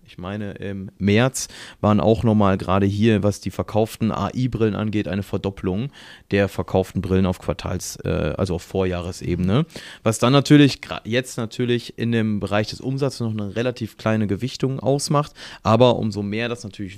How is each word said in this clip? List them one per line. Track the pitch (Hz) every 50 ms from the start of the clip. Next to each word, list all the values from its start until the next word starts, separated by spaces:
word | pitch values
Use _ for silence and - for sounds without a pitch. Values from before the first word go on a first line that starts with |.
| _
ich | 113 -
meine, | - 90 90 101 107 104 101 90
im | - - 98 101 98 95 101 - -
März, | 90 101 101 110 120 135 - - - - - - - - - - -
waren | 104 107 104
auch | 76 101 113 110 -
nochmal | 117 107 107 104 98 95
gerade | 95 - - 92 98 98
hier, | 98 101 101 107 117 110 101 92
was | 104 98 - -
die | 98
verkauften | - - 98 - - 107 113 110 - - 113 107
A-I-Brillen | - - 95 101 - 123 127 127 113 104 113 110 98
angeht, | 98 107 107 101 107 101 -
eine | 87 101 98
Verdopplung | - - 98 - 98 98 - - 95 90 98 120 139 - - - - - - - -
der | - 98 101 95
verkauften | - - 90 - - 95 92 - - 98 90
Brillen | 90 92 95 95
auf | 92 92 -
Quartals-, | - - 80 - - - 95 95 - - - - -
äh, | 92 90 85 80 78 76 -
also | 98 92 87
auf | 82 -
Vorjahresebene. | - - 95 95 92 90 87 85 87 90 - - - 87 85 - 92 98 135 160 - - - - - - - -
Was | 110 110 -
dann | - 117 135
natürlich | 143 127 - 147 147 147 135 - -
gra-, | - - 85 - -
jetzt | 104 113 127 127 - -
natürlich | - 117 107 - - 123 120 120 120 - - - -
in | 113 117 117
dem | 113 110 110 107 101
Bereich | 104 95 98 107 110 -
des | - 87
Umsatzes | - 123 135 135 143 131 - -
noch | 120 113 110
eine | 107 104 101 92
relativ | 110 120 127 120 - 117 101 - -
kleine | - 110 110 110 110
Gewichtung | 95 104 90 117 127 - - - 131 135 135
ausmacht. | - 113 139 143 - - 151 143 147 - - - - - - - -
Aber | - 110 113 127 123 113 -
umso | 107 110 98 101 104
mehr | 101 104 110 117 120
das | 120 117 -
natürlich | 104 - - 104 92 95